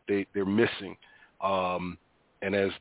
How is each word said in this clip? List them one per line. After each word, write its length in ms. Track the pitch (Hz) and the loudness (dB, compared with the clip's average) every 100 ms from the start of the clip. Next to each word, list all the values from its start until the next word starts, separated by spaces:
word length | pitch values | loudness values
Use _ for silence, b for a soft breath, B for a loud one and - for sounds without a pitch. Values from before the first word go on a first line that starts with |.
| - | -2
they, 180 | 101 95 | -2 -2
they're 120 | 101 95 | -2 0
missing. 520 | 104 117 - 95 92 b b b - | 4 2 0 -12 -14 b b b -4
Um, 560 | 98 95 90 90 90 87 _ _ _ - | 0 0 0 -2 -4 -10 _ _ _ -8
and 140 | 98 101 | -2 2
as, 160 | 98 - | 0 -2